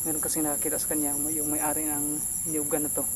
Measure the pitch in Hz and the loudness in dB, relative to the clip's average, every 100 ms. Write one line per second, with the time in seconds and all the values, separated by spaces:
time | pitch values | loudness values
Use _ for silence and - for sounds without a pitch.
0 | - 156 156 160 151 147 156 147 - 156 | 0 0 0 2 2 2 0 0 0 0
1 | 147 - - - 440 - - 294 156 147 | 2 0 0 0 0 2 2 0 0 0
2 | 147 151 - - 165 156 147 156 147 - | -2 -2 -2 -2 0 0 0 0 0 0
3 | 139 | -2